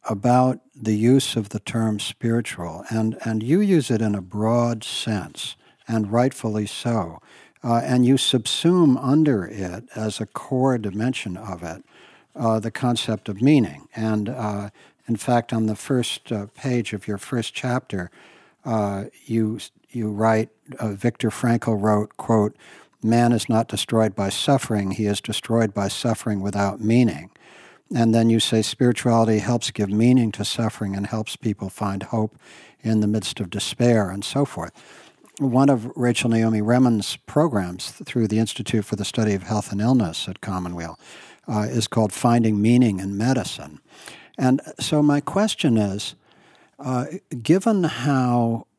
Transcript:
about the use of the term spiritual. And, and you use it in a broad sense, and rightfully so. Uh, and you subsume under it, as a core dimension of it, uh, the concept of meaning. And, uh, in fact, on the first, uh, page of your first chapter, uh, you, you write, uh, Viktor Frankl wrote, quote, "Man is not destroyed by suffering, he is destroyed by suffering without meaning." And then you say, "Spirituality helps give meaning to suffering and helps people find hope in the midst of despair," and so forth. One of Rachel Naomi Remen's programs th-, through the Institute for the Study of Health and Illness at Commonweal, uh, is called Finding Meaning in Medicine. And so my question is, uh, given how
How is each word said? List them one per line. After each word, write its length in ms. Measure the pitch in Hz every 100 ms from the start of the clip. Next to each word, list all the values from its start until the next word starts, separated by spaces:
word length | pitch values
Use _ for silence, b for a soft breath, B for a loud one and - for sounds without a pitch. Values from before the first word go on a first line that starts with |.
| -
about 500 | 101 123 123 127 127 _ -
the 220 | 110 104
use 400 | 113 135 - -
of 120 | 101
the 100 | 107
term 420 | - 117 110 104
spiritual. 800 | - - 117 117 117 - 85 82 -
And, 280 | 113 110 110
and 180 | 117 110
you 200 | 113 175
use 280 | 208 175 -
it 120 | 110
in 120 | 110
a 80 | 101
broad 640 | 92 104 110 120 120 113
sense, 720 | - - - 104 80 - - - b b -
and 240 | 113 101
rightfully 540 | 113 135 - 113 107 101
so. 560 | - 120 113 87 80 b b b b
Uh, 160 | 123 117
and 240 | - 127 123
you 100 | 135
subsume 840 | - 127 - - 165 180 156 127
under 440 | 131 147 151 113 87
it, 400 | 98 92 98 123 120
as 240 | 110 -
a 60 | 107
core 520 | - - 131 135 123
dimension 600 | 104 98 120 127 104 90
of 260 | 95 87
it, 180 | 82 87 - b b b b -
uh, 240 | 117 110
the 120 | 110
concept 580 | - 123 120 - 107 -
of 120 | 98
meaning. 460 | 131 151 95 - - -
And, 320 | 110 107 101
uh, 420 | 127 107 101 101 b b b -
in 80 | 113
fact, 380 | - 120 -
on 140 | 117 110
the 80 | 107
first, 540 | - 131 117 - -
uh, 180 | 107 101 -
page 360 | 139 123 107
of 160 | 104 -
your 100 | 101
first 360 | - 123 110
chapter, 580 | - 123 127 _ 98 90 b b b b b 131
uh, 400 | 110 101 98 110 _ -
you, 360 | 113 110 113 - _ _
you 200 | 120 107
write, 380 | 104 113 110 110 _ - -
uh, 120 | 110
Viktor 400 | 101 123 - 113
Frankl 520 | - 123 117 - 107
wrote, 360 | 107 104 107 -
quote, 400 | - 113 104 _ B B B B
"Man 300 | 110 117 120
is 160 | 117 -
not 220 | 113 113
destroyed 440 | - - 113 110
by 140 | 95 98
suffering, 640 | - - 135 - 107 95
he 140 | 92 104
is 160 | 101
destroyed 520 | - 104 - 117 110
by 140 | 101 101
suffering 540 | - 120 110 120 101
without 400 | 98 98 98 -
meaning." 480 | 107 117 117 78 - _ B B B B _ -
And 180 | 113
then 160 | 113 113
you 100 | 113
say, 220 | - 110
"Spirituality 760 | 107 - 123 120 123 117 113 107
helps 320 | 110 120 -
give 180 | - 98
meaning 420 | 104 120 127 113
to 100 | -
suffering 520 | 101 - 110 - 101 98
and 120 | 101
helps 280 | 110 107 -
people 320 | 110 101 95
find 340 | - 101 98
hope 340 | 95 113 107 _ B B B B
in 180 | 110 110
the 80 | 104
midst 320 | 107 - -
of 100 | 92
despair," 600 | 98 - - 120 117 95
and 160 | 98 -
so 180 | 139
forth. 280 | 143 - - B B B B B B -
One 280 | 139 123 139
of 240 | 127 113 -
Rachel 340 | 123 117 120
Naomi 320 | 113 113 110
Remen's 560 | 107 123 127 110 - -
programs 760 | - 147 160 110 90 90 -
th-, 160 | - -
through 200 | 123 107
the 100 | 107
Institute 460 | 113 - 110 113 98
for 100 | 98
the 80 |
Study 300 | 98 - 107
of 100 | 98
Health 280 | 90 107 -
and 100 | 101
Illness 480 | 113 127 90 82 -
at 120 | 90
Commonweal, 560 | - 92 90 87 85 - B B B B -
uh, 200 | 110 107
is 180 | 123 -
called 260 | 117 107
Finding 480 | - 123 120 110 104
Meaning 380 | 107 123 120 95
in 180 | 98 101
Medicine. 600 | 120 123 113 - 76 76 _ B B B B -
And 240 | 127 135 - -
so 220 | - 156
my 180 | 147 143
question 580 | - 190 214 - 147 113
is, 380 | 101 101 - - b b b b b -
uh, 260 | 139 127 - 185 _ 127
given 420 | 113 180 226 202
how 840 | 165 120 131 139 127 120 117 113 -